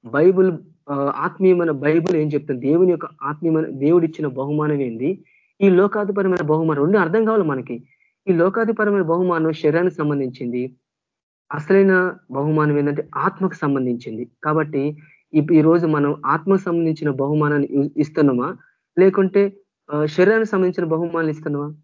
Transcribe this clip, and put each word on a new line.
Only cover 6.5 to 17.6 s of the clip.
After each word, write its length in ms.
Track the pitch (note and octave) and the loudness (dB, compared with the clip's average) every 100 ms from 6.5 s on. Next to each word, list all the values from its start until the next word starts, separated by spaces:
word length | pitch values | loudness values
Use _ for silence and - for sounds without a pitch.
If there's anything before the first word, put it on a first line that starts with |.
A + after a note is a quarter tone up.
| D#3 D#3+ C#3+ | 0 0 0
రెండు 160 | D3+ G#3 | 2 2
అర్థం 280 | D#3+ G#3+ A3 | 2 0 2
కావాలి 180 | A3 | 0
మనకి. 440 | E3 C3+ - A#2 - _ _ _ G3 | 0 -4 -6 -12 -14 _ _ _ -2
ఈ 60 | |
లోకాధిపరమైన 680 | E3+ F3+ G#3+ A3+ A3 G#3 G3+ | 2 2 2 -2 0 0 0
బహుమానం 500 | D#3+ E3+ F3+ E3 D#3+ | 0 0 0 0 -2
శరీరానికి 440 | D#3 D3+ D#3+ F3+ F3 | 0 0 2 0 -2
సంబంధించింది, 800 | D3 C#3+ C3 B2 A#2+ B2 B2+ _ _ _ _ _ _ _ _ | -4 -2 -4 -6 -6 -6 -8 _ _ _ _ _ _ _ _
అసలైన 600 | D3+ D3+ G3 G3 F#3 F3+ - _ | -12 2 4 4 4 0 -6 _
బహుమానం 460 | C3+ D3+ D#3 D3+ D3 | -4 -2 0 2 2
ఏంటంటే 320 | C#3+ D3 - C3 | 0 -4 -8 -4
ఆత్మకు 380 | E3 - F#3 | -4 -2 -6
సంబంధించింది. 760 | - D3 C3+ B2+ A#2 A#2 A2 A#2+ _ | -2 -2 -2 -2 -4 -8 -12 -12 _
కాబట్టి 540 | D3+ D#3 D3+ D3 D3 D3+ _ _ _ | -2 -2 -2 -4 -4 -8 _ _ _
ఈ, 140 | D#3 D3 | -2 4
ఈ 80 | D#3 | 4
రోజు 260 | D#3 F3 E3+ | 4 4 2
మనం 340 | D3 C#3+ D3 C3+ | 0 0 -2 -2
ఆత్మకు 360 | D#3 D#3 F#3+ | -2 0 0
సంబంధించిన 480 | F#3+ E3+ E3 D#3 D#3 | 0 -2 -2 -2 -4
బహుమానాన్ని 580 | C3+ C#3 D3+ D3 D3 | -2 -2 0 0 0